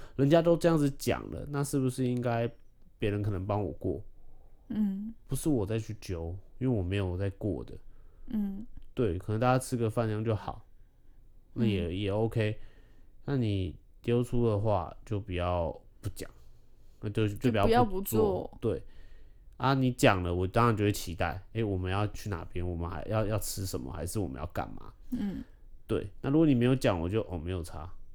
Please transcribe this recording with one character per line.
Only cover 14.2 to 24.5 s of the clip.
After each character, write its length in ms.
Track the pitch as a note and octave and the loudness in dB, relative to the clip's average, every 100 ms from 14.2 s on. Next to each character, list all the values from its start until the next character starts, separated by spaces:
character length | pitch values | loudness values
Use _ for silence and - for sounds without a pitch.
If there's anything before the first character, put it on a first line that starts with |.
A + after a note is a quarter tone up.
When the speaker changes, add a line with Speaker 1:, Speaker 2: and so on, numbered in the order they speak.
Speaker 1:
出 260 | B2 A#2+ A#2 | 2 2 4
的 100 | G#2 | 2
话 320 | G#2+ G2 D#2 - - | 2 2 0 -8 -6
就 140 | G#2 | -4
不 140 | - | -2
要 360 | F2 F2 F2+ D#2+ - - - | -2 0 2 0 -4 -14 -10
不 80 | G#2+ | -8
讲， 200 | - - - - - - - - - | -8 -12 -14 -20 -20 -20 -20 -20 -10
那 100 | G#2+ | -4
就， 180 | G#2 G#2+ | 0 0
就 240 | G#2 B2+ | 2 2
不 60 | A2 | 6
要 60 | |
不 0 | |
做。 40 | G2+ | 6
Speaker 2:
就 0 | |
不 40 | |
要 140 | A#3+ G#3+ | 6 4
不 160 | - | 2
做。 560 | - A3 G#3+ F#3 - - | 0 2 4 2 -4 -4
Speaker 1:
对。 240 | A#2 F2+ - - - - - - - - | -2 -2 -6 -14 -16 -16 -18 -20 -20 -2
啊， 160 | B2+ | 2
你 180 | C3+ B2+ | 4 4
讲 320 | B2 B2+ F#2+ | 6 6 6
了， 100 | F2+ | 4
我 140 | F2 F#2+ | 0 2
当 180 | A2+ A#2+ | 4 4
然 120 | G#2 | 4
就 60 | |
会 80 | G#2 | 2
期 220 | G2+ - | 2 -4
待， 300 | E2 F2 G2 - | -2 -2 -4 -6
诶， 100 | A#2+ | -4
我 140 | A2 F#2+ | -2 0
们 140 | F#2 | 0
要 160 | G2 G#2 | 0 0
去 220 | - G#2 | -2 -6
哪 160 | E2+ E2+ | -6 -6
边， 220 | F#2 F2+ | -4 -4
我 80 | E2+ | -4
们 140 | E2+ | -4
还 140 | F2 - | -6 -2
要， 200 | A2 G#2+ | 0 0
要 140 | G#2+ | -2
吃 260 | - G2 F#2 | -2 -6 -4
什 140 | E2 | -6
么， 120 | B1+ | -6
还 140 | E2 D2+ | -6 -4
是 140 | A2 | -4
我 80 | E2 | -4
们 120 | C2 | -4
要 60 | |
干 200 | D#2+ | -8